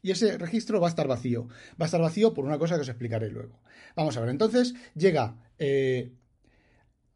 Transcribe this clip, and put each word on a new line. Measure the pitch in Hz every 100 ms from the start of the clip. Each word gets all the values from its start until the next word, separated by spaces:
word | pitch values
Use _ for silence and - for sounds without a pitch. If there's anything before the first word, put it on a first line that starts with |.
Y | 185
ese | 185 220 170
registro | 175 226 - 214
va | 170
a |
estar | 165 139
vacío. | 127 127 120 113 - -
Va | - 160
a |
estar | 170
vacío | 165 180 220
por | - 135
una | 147
cosa | 165 170
que |
os | 131
explicaré | 117 117 110 110
luego. | 117 - - _ - - -
Vamos | 156 117
a |
ver, | 117
entonces | 143 220 247 247 - - -
llega, | 190 156 117 - - _
eh, | 143 139 135 127 - - _ _ _ _ _ _ _ _ _